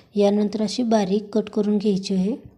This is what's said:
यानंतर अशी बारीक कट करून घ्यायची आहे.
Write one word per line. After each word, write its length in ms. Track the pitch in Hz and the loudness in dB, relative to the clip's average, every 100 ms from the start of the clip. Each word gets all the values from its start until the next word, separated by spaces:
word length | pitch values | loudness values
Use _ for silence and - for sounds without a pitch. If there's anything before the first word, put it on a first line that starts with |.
| - 208 | -6 0
यानंतर 460 | 202 208 208 214 | 2 2 0 -2
अशी 220 | 214 - 233 | -4 -2 0
बारीक 440 | 220 185 208 202 | 2 2 0 -2
कट 160 | 214 202 | -4 -2
करून 280 | 214 208 208 | -2 0 0
घ्यायची 360 | 208 190 190 | 2 0 0
आहे. 220 | 190 190 277 - | -2 -2 -4 -10